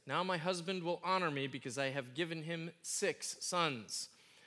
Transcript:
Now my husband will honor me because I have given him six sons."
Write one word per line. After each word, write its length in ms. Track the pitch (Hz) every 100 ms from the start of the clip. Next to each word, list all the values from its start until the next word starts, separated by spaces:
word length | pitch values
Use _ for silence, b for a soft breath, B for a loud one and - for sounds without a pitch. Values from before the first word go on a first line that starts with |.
| -
Now 160 | 151
my 140 | 185 175
husband 440 | 175 180 170 190
will 200 | 170 175
honor 260 | 180 190 170
me 160 | 139 135
because 300 | 131 135 120
I 140 | 135
have 240 | 131 123
given 300 | 127 170 165
him 280 | 156 165 165 -
six 560 | - - 190 - - -
sons." 640 | - 180 165 123 98 - - B B B